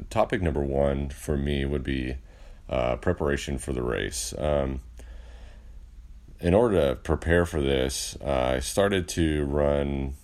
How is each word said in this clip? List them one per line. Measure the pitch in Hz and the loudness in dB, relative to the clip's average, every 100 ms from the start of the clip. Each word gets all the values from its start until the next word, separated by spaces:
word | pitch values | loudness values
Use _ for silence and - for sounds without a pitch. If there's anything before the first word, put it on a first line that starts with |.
| - | -4
topic | - 110 120 | 0 2 2
number | 87 73 | 0 0
one | 71 69 71 69 69 | 0 2 2 2 -2
for | - - 73 | -6 -4 -2
me | 69 71 | 0 0
would | 69 71 | 0 -2
be, | 64 65 64 65 - - - - - | -2 -2 -4 -6 -10 -20 -20 -18 -4
uh, | 65 62 62 | -2 0 0
preparation | - 87 76 71 - 67 | 0 0 0 0 -2 -6
for | - | -4
the | 64 | -2
race. | 62 52 50 - - - | -2 -2 -4 -4 -6 -4
Um, | 76 73 67 67 - - - - - - - - - - - - - - - - | 0 2 0 -4 -8 -16 -16 -16 -16 -18 -18 -18 -18 -18 -18 -18 -18 -20 -20 -2
in | 87 | 4
order | 92 120 95 71 | 6 6 4 4
to | |
prepare | 62 - 78 82 87 | 2 0 0 4 4
for | 85 80 | 4 2
this, | 69 69 65 69 - - | 2 2 0 -2 -6 -6
uh, | - 67 64 | -2 0 2
I | 64 | 0
started | - - 101 98 85 | 0 2 4 2 0
to | - 80 76 71 | 2 2 2 0
run | 73 73 71 71 69 67 69 | 2 4 2 0 -2 -4 -8